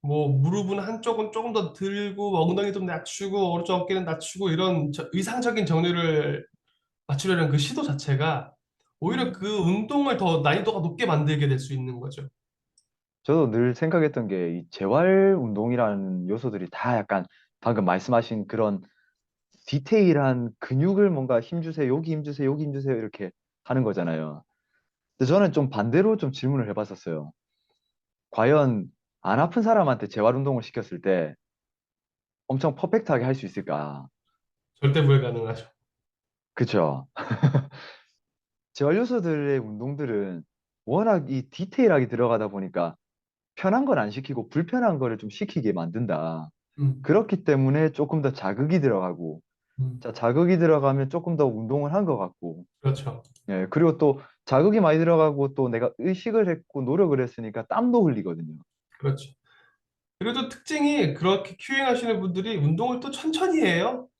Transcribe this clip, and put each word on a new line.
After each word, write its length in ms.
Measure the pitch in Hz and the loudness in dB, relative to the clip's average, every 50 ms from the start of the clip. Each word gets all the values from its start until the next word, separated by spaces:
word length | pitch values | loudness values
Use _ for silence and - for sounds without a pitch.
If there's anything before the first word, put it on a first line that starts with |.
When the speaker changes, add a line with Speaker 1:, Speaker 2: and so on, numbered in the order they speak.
Speaker 1:
뭐 260 | - 143 147 151 147 139 | -2 -2 0 0 2 2
무릎은 520 | 135 135 139 160 185 208 202 185 196 202 | 2 2 2 2 2 0 -2 -2 -4 -4
한쪽은 500 | 196 214 226 220 - 233 226 220 214 214 | -4 -6 -8 -4 -4 -4 -2 -2 -4 -4
조금 200 | - 220 226 240 | -4 -6 -6 -2
더 200 | 220 214 190 151 | -2 -2 -4 -4
들고 640 | - - 190 196 202 202 208 202 190 202 202 202 190 165 | -6 -6 -6 -4 -4 -4 -6 -6 -6 -6 -4 -2 0 2
엉덩이 300 | 160 170 180 196 202 202 | 2 2 2 0 -2 -2
좀 120 | 196 196 185 | -2 -4 -6
낮추고 680 | 180 165 156 - - - - 196 196 190 202 190 180 170 | -6 -6 -8 -8 -10 -10 -8 -6 -4 0 0 0 0 0
오른쪽 200 | 170 170 185 185 180 | -2 -2 0 -2 -2
어깨는 220 | 180 - 190 190 180 | 0 -2 -2 -4 -2
낮추고 460 | 165 160 160 - - - 185 196 185 | -4 -6 -6 -8 -14 -8 -4 -2 -2
이런 400 | 160 165 185 185 180 160 147 147 | 0 0 0 0 0 0 -2 -2
저-, 160 | 143 - - - | -4 -6 -8 -6
이상적인 520 | - 180 190 - 233 247 247 240 220 220 190 | -4 -4 -4 -2 -4 -2 -2 0 0 0 0
정렬을 760 | 151 165 160 170 175 175 175 165 160 156 151 143 147 143 147 - _ _ _ _ _ _ _ _ _ _ _ _ | 2 2 2 2 2 0 0 0 2 0 0 0 -2 -4 -6 -8 _ _ _ _ _ _ _ _ _ _ _ _
맞추려는 420 | - 143 139 - 190 185 170 160 147 | -6 -6 -4 0 0 0 2 2 2
그 60 | 139 151 | 2 0
시도 240 | 139 - - 294 285 | 0 0 -2 -4 -4
자체가 680 | - 143 139 - - 135 131 151 165 - 120 - - _ _ _ _ _ _ _ _ _ _ | -2 -4 -4 -2 -2 0 0 0 0 -2 -4 -6 -12 _ _ _ _ _ _ _ _ _ _
오히려 240 | 156 180 240 247 - | -4 -2 -2 0 -2
Speaker 2:
음. 60 | 254 | -4
Speaker 1:
그 260 | - 185 190 208 214 202 | -4 -6 -6 -4 -2 0
운동을 580 | 175 170 190 214 214 - 285 285 277 269 240 | 2 2 2 2 0 0 0 0 2 2 0
더 240 | - 196 170 165 147 | 0 2 2 2 2
난이도가 380 | 143 - 147 202 202 220 214 196 | 2 2 2 2 0 -2 -2 0
높게 260 | 165 165 - - - | -2 -4 -2 -2 0
만들게 400 | 185 160 147 147 151 156 143 147 139 | 2 2 2 2 2 0 2 2 2
될 100 | 131 127 | 0 0
수 140 | - - 139 | -2 -6 -8
있는 260 | 131 127 127 123 120 | -8 -6 -8 -10 -10
거죠. 280 | 123 139 - - 139 135 _ _ _ _ _ _ _ _ _ _ _ _ _ _ _ _ _ _ _ | -12 -12 -12 -12 -16 -16 _ _ _ _ _ _ _ _ _ _ _ _ _ _ _ _ _ _ _
Speaker 2:
저도 260 | - 147 165 151 120 | 0 2 4 4 2
늘 240 | 107 117 120 127 120 | 2 2 2 2 2
생각했던 500 | - 160 160 165 170 156 151 139 135 117 101 | 0 -2 0 2 2 2 2 0 -2 -4 -2
게 280 | 98 92 87 85 85 87 | -2 -2 -2 -2 -4 -6
이 60 | 85 _ | -8 _
재활 680 | - - 98 98 113 147 175 185 190 196 196 196 196 175 | -8 -4 0 2 2 4 4 6 6 6 6 6 4 4
운동이라는 920 | 127 113 104 101 110 120 123 120 120 107 104 98 98 95 92 92 90 90 | 2 -2 -2 -2 0 0 2 2 2 2 0 -2 -4 -4 -4 -4 -2 -2
요소들이 400 | 101 117 131 127 104 98 90 90 | -4 -2 -2 -4 -4 -4 -8 -8
다 240 | - - - 123 123 | -10 -6 -2 0 0
약간 280 | 110 101 - 104 98 90 - _ _ _ _ _ _ | 0 0 0 -2 -2 -2 -6 _ _ _ _ _ _
방금 240 | - 120 117 107 98 | -2 0 0 2 2
말씀하신 640 | 90 90 - 107 - 123 117 113 - 113 107 98 - | 2 2 0 0 2 2 2 2 0 -6 -6 -6 -6
그런 320 | - 110 110 104 101 95 - _ _ _ _ _ _ _ _ _ _ _ _ _ _ _ _ | -2 0 0 0 0 -4 -8 _ _ _ _ _ _ _ _ _ _ _ _ _ _ _ _
디테일한 840 | - - 143 135 - 220 220 202 180 156 143 139 135 127 123 120 113 - _ | -6 -4 -4 -2 2 4 4 6 6 6 4 4 2 2 0 -2 -6 -8 _
근육을 520 | - - 131 131 151 185 196 196 208 196 | -6 -2 0 2 2 2 4 4 4 4
뭔가 300 | 175 139 131 127 127 117 | 2 0 0 2 2 0
"힘 220 | 117 - 175 170 | 0 -2 -6 -6
주세요, 300 | 160 165 156 156 147 123 127 | -6 -6 -4 -2 0 0 0
여기 160 | 156 160 160 | 0 0 -4
힘 120 | 160 151 147 | -4 -4 -4
주세요, 260 | 147 147 139 143 135 | -8 -6 -2 -2 0
여기 140 | 139 151 156 | 0 -2 -4
힘 80 | 147 | -4
주세요." 240 | 139 139 139 135 131 | -4 -4 -2 -2 -2
이렇게 340 | 113 110 104 - - 101 90 _ _ _ _ _ _ _ | -2 -4 -8 -8 -10 -10 -10 _ _ _ _ _ _ _
하는 200 | - 127 131 127 | -2 0 0 0
거잖아요. 580 | 110 95 87 87 85 82 78 78 76 76 76 _ _ _ _ _ _ _ _ _ _ _ _ _ _ _ _ | 0 0 -2 -2 -2 -2 -4 -4 -8 -10 -14 _ _ _ _ _ _ _ _ _ _ _ _ _ _ _ _
근데 100 | 131 127 | 0 4
저는 240 | 160 196 202 175 | 4 4 4 4
좀 180 | 139 151 143 131 | 2 0 0 0
반대로 460 | 135 104 104 117 120 165 196 220 220 | -2 -2 -2 2 2 4 4 4 2
좀 160 | 214 - 135 | 0 -2 -6
질문을 360 | 135 - - 131 139 135 117 104 | -6 -4 -2 -2 0 0 -2 -2
해봤었어요. 640 | 101 107 104 101 98 - - 87 82 78 73 76 _ _ _ _ _ _ _ _ _ _ _ _ _ _ _ _ _ _ _ _ | -4 -6 -6 -8 -10 -12 -8 -8 -8 -6 -8 -12 _ _ _ _ _ _ _ _ _ _ _ _ _ _ _ _ _ _ _ _
과연 560 | - - 110 127 147 156 143 131 120 104 87 - _ _ _ _ _ _ | -2 0 4 4 6 6 4 4 2 0 -4 -6 _ _ _ _ _ _
안 180 | - 92 101 123 | -2 0 2 2
아픈 240 | 156 165 - 240 | 2 2 2 0
사람한테 460 | 214 226 226 214 180 143 127 110 107 98 | 2 4 4 4 4 4 2 0 -4 -8
재활 260 | - 113 104 113 123 | -2 2 2 2 4
운동을 280 | 135 139 139 135 120 | 2 0 -2 -2 -2
시켰을 380 | 113 - - 120 113 - 92 85 | -4 -6 -8 -10 -8 -8 -12 -6
때 340 | - 98 92 90 82 76 69 _ _ _ _ _ _ _ _ _ _ _ _ _ _ _ _ _ _ _ _ _ _ - | 0 0 0 2 0 -4 -8 _ _ _ _ _ _ _ _ _ _ _ _ _ _ _ _ _ _ _ _ _ _ -4
엄청 260 | 131 135 156 160 139 | -2 0 0 -2 -2
퍼펙트하게 500 | - - 185 214 226 220 - 151 123 120 | -2 -2 0 0 0 2 2 0 2 2
할 100 | 131 131 | 0 -2
수 120 | 131 - | -2 -4
있을까? 600 | 95 - 101 - - 73 73 76 73 71 69 67 67 _ _ _ _ _ _ _ _ _ _ _ _ _ _ | -8 -8 -8 -6 -4 -4 -4 -4 -6 -10 -12 -14 -18 _ _ _ _ _ _ _ _ _ _ _ _ _ _
Speaker 1:
절대 240 | - 139 139 160 143 | 0 2 4 4 6
불가능하죠. 600 | 135 139 131 120 120 117 117 113 110 113 - - - _ _ _ _ _ _ _ _ _ _ _ _ _ _ _ _ _ | 6 6 4 4 0 -4 -4 -4 -4 -6 -8 -10 -20 _ _ _ _ _ _ _ _ _ _ _ _ _ _ _ _ _
Speaker 2:
그쵸. 520 | - 127 - - 101 85 76 69 67 - _ _ | -2 -2 2 2 2 2 2 0 -4 -8 _ _
<laughs> 560 | - - - 113 - - 135 - 139 135 - - - - - - - _ _ _ _ _ _ _ _ _ _ _ _ _ _ _ | -12 -6 -6 -2 2 2 2 2 2 -2 -2 -16 -20 -20 -20 -20 -20 _ _ _ _ _ _ _ _ _ _ _ _ _ _ _
재활 220 | - 139 143 165 | -2 0 2 2
요소들의 600 | 208 240 240 247 233 180 170 156 147 143 143 139 131 | 2 0 0 -2 -2 0 0 -2 0 0 0 0 -2
운동들은 840 | 113 107 107 104 117 135 143 143 147 123 110 104 101 95 92 82 78 _ _ _ _ _ _ _ _ | -2 -6 -10 -8 -8 -8 -6 -6 -4 -2 -2 -2 -2 -4 -6 -10 -12 _ _ _ _ _ _ _ _
워낙 440 | - 127 180 214 226 208 175 143 127 | -2 0 0 2 2 2 2 0 -2
이 120 | 135 131 131 _ | -4 -4 -6 _
디테일하게 580 | - - 180 190 - - 254 214 170 143 127 110 | -10 -10 -10 -6 2 4 6 6 6 6 4 2
들어가다 400 | 123 113 123 120 117 107 110 101 | 2 2 2 2 2 2 0 -2
보니까 480 | 101 98 95 90 90 87 85 82 82 _ _ _ _ _ _ _ _ _ _ _ _ | -4 -6 -8 -6 -2 -2 -2 -2 -4 _ _ _ _ _ _ _ _ _ _ _ _
편한 300 | - - 196 208 247 277 | -2 0 2 2 2 2
건 140 | 269 226 147 | 2 2 0
안 120 | 107 104 | 0 -2
시키고 380 | 104 135 135 - 139 117 107 - | -4 -8 -8 -6 -6 -6 -8 -4
불편한 500 | - 147 170 165 - 254 247 220 170 139 | -2 -2 -2 0 0 2 2 2 2 2
거를 200 | 131 120 113 101 | 0 -2 -2 -4
좀 120 | 104 107 | -8 -12
시키게 420 | - - 208 202 - 170 120 107 | -8 -8 -8 -4 -4 -2 0 0
만든다. 800 | 95 87 82 85 85 113 123 104 85 78 80 80 82 80 78 - _ _ _ _ _ - | 0 0 -4 -4 -4 -4 -2 -2 -2 -4 -2 -4 -6 -8 -10 -14 _ _ _ _ _ -2
Speaker 1:
음. 200 | 143 139 131 - | 0 0 0 -2
Speaker 2:
그렇기 420 | - - 156 208 220 220 202 175 - | 0 2 4 4 4 2 -2 -2 0
때문에 460 | - 147 135 135 135 135 151 160 156 | 2 2 4 4 4 4 2 2 0
조금 300 | 151 - 151 147 160 160 | 0 -2 -2 0 0 0
더 100 | 139 139 | 0 -2
자극이 480 | 135 - - 95 101 113 139 156 175 180 | -4 -2 -6 -6 -2 -2 0 2 2 2
들어가고, 600 | 139 135 110 95 92 90 87 85 87 80 78 82 _ _ _ _ _ _ _ - | 4 4 2 2 0 -2 -6 -6 -8 -10 -10 -10 _ _ _ _ _ _ _ -6
Speaker 1:
음. 200 | 131 127 123 127 | -6 -6 -6 -8
Speaker 2:
자, 100 | - 120 | -12 -12
자극이 440 | 113 - - 117 123 147 175 175 185 165 | -8 0 0 2 4 4 4 4 4 4
들어가면 520 | 170 165 156 147 139 139 135 139 135 135 | 6 6 6 6 4 2 2 2 0 -2
조금 260 | 151 170 170 175 170 | -4 -6 -4 -4 0
더 100 | 156 147 | 2 2
운동을 460 | 131 110 107 113 110 131 147 143 143 | 2 0 -2 -4 -2 -2 -2 -2 0
한 140 | 160 202 208 | 0 0 0
것 100 | 170 139 | 0 0
같고. 480 | 107 95 90 _ _ - 87 80 85 - _ _ _ | -2 -2 -6 _ _ -12 -12 -10 -12 -16 _ _ _
Speaker 1:
그렇죠. 420 | - 135 135 - - 135 - 120 - _ _ _ _ - | -2 -2 -2 -2 -6 -10 -10 -12 -18 _ _ _ _ -6
Speaker 2:
예, 160 | 98 92 95 92 | -4 -4 -4 -2
그리고 280 | - 151 170 165 143 131 | 2 4 4 4 4 4
또 220 | 156 143 135 139 - - _ _ _ | 2 2 2 0 -6 -20 _ _ _
자극이 340 | - 131 135 160 208 208 226 | 2 2 4 4 4 4 4
많이 180 | 196 160 151 160 | 4 4 4 4
들어가고 560 | 165 165 170 160 156 156 147 139 139 139 135 | 4 4 4 6 4 4 2 0 -2 -2 0
또 140 | 143 135 120 | -2 -2 0
내가 240 | 117 113 120 - - - | 0 0 -2 -2 -4 -2
의식을 500 | - 180 190 185 - 233 220 226 208 180 | -2 -2 -2 -2 -4 -2 0 2 2 2
했고 340 | 165 160 _ _ _ 143 | 0 -4 _ _ _ -6
노력을 360 | 131 123 143 180 202 170 143 131 | -2 -2 2 2 4 2 2 0
했으니까 460 | 127 120 - - 117 110 104 117 113 | 0 -4 -6 -10 -12 -8 -8 -10 -6
땀도 380 | _ - 220 240 247 240 240 202 160 | _ -2 0 0 2 4 4 4 4
흘리거든요. 460 | 123 107 87 92 85 82 82 78 78 76 - _ _ _ _ _ _ _ | 2 0 -4 -6 -6 -8 -10 -12 -14 -18 -20 _ _ _ _ _ _ _
Speaker 1:
그렇죠. 300 | 139 139 135 - - - - _ _ _ _ _ _ _ _ _ _ _ _ _ _ _ _ _ | -4 -4 -4 -4 -8 -18 -20 _ _ _ _ _ _ _ _ _ _ _ _ _ _ _ _ _
그리고 200 | 185 226 240 262 | -6 -4 -2 -4
또 60 | 247 - | -6 -6
특징이 680 | - - _ - 311 302 285 294 294 294 202 147 135 | -8 -16 _ -6 -2 0 2 2 2 2 0 0 -2
그렇게 420 | - 160 190 196 190 - - - - | 0 0 2 2 2 -2 -8 -16 -16
큐잉 260 | - - 277 269 277 | -8 -4 -2 0 2
하시는 360 | 262 240 247 240 233 220 185 | 2 0 0 0 -2 -2 -2
분들이 360 | 185 185 175 185 190 226 220 | -2 -4 -4 -4 -4 -4 -2
운동을 440 | 175 143 151 165 175 233 254 247 247 | 0 2 2 2 0 0 -2 -2 -4
또 100 | 254 277 | -6 -10
천천히 500 | 285 - - 320 311 320 359 381 339 320 | -12 -6 -4 -4 -2 0 0 2 2 2
해요. 460 | 294 190 170 170 190 240 254 254 - _ _ | 2 2 2 2 0 0 -2 -6 -10 _ _